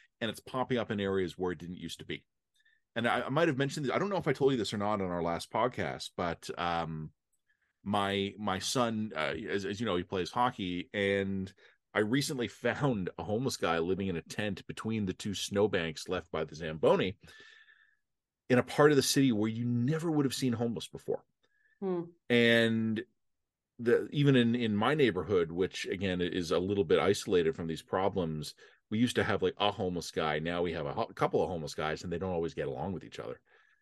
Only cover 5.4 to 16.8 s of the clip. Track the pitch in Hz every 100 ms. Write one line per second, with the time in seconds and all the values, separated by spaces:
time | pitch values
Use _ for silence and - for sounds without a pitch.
5.4 | - 113 123 123 82 64 - - 87 82
6.4 | - - 87 85 80 80 78 _ _ _
7.4 | _ _ _ _ 98 104 98 98 98 101
8.4 | 104 92 - 131 120 110 107 78 73 76
9.4 | - 98 95 101 117 90 90 95 87 120
10.4 | 123 120 92 90 - 104 98 98 98 98
11.4 | 92 - - _ _ 104 107 135 143 139
12.4 | 113 - 120 110 147 110 87 - 85 107
13.4 | 131 - 92 85 85 92 98 85 - -
14.4 | 104 92 - - 110 113 98 - 107 95
15.4 | - 101 104 98 82 76 - 90 - 80
16.4 | 80 76 82 80